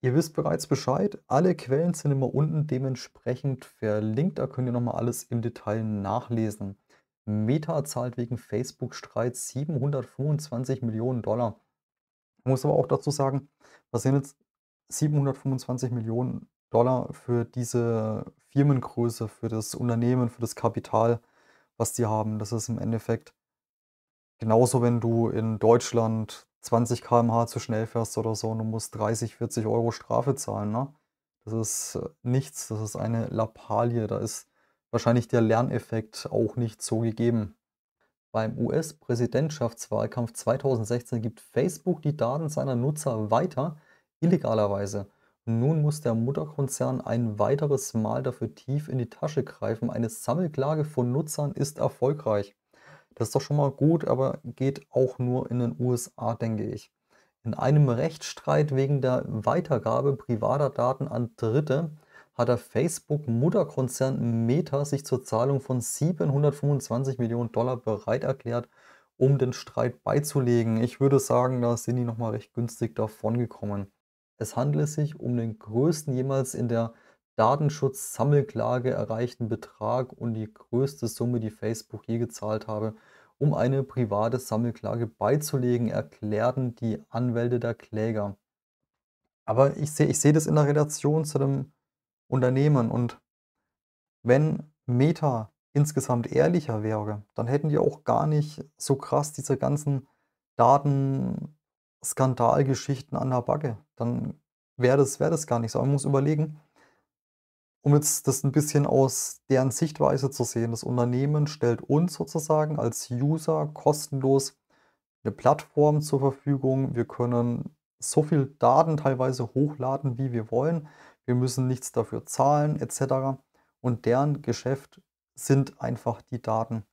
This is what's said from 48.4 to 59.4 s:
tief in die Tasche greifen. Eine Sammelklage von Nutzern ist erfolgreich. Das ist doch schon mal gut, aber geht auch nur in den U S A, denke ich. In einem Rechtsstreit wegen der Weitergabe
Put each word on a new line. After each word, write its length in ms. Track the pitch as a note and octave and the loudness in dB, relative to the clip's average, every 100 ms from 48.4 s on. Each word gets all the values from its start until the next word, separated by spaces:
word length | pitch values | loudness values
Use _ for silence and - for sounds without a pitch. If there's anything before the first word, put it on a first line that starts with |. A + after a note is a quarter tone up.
| A#2 | -8
tief 340 | - - C#3+ D3+ | -8 -6 -6 -2
in 100 | C3+ | -4
die 120 | A#2 | -4
Tasche 320 | - D#3 D3 | -6 -4 -4
greifen. 480 | - - G#2+ A2+ A#2+ | -6 -6 -4 -2 -4
Eine 200 | - A#2 | -2 -4
Sammelklage 720 | - - D#3+ F3+ C#3+ C3+ D#3 | -4 -4 -2 -2 -2 -2 -2
von 260 | D3+ - A#2+ | -2 -2 0
Nutzern 400 | C3 D#3 - C#3+ | 0 -2 -4 -4
ist 280 | - C#3+ - | -2 -4 0
erfolgreich. 760 | C3 - B2+ D3+ B2 G#2 G2+ _ _ _ - - _ | -2 0 -2 0 0 0 -2 _ _ _ -20 -20 _
Das 140 | - A#2 | -4 0
ist 60 | |
doch 80 | - | 0
schon 160 | - D3 | 0 0
mal 120 | C#3+ | 0
gut, 360 | - D3 E3 D3+ | 2 2 2 2
aber 320 | B2 C3 - | 0 0 -4
geht 440 | - - C3 C#3 - | -10 -4 -4 -4 -4
auch 280 | - C3 - | 0 0 0
nur 320 | B2 B2+ - | -2 -2 -2
in 80 | B2 | -2
den 180 | A#2+ - | -2 -2
U 140 | B2 | 0
S 220 | B2 - - | 0 -4 -6
A, 180 | A2+ | -6
denke 300 | A#2 A2+ A2 | -2 -2 -2
ich. 260 | G#2 - - _ _ _ _ _ | -4 -8 -12 _ _ _ _ _
In 80 | A2+ | -8
einem 380 | - C3 D3 C#3 | -2 4 6 6
Rechtsstreit 840 | A#2 D#3 D#3 - - - D3 D3+ | 4 0 -4 -14 -10 0 2 2
wegen 280 | C3 C3+ C#3+ | 2 2 2
der 220 | B2+ B2+ - | 2 0 -2
Weitergabe 880 | A2 | -4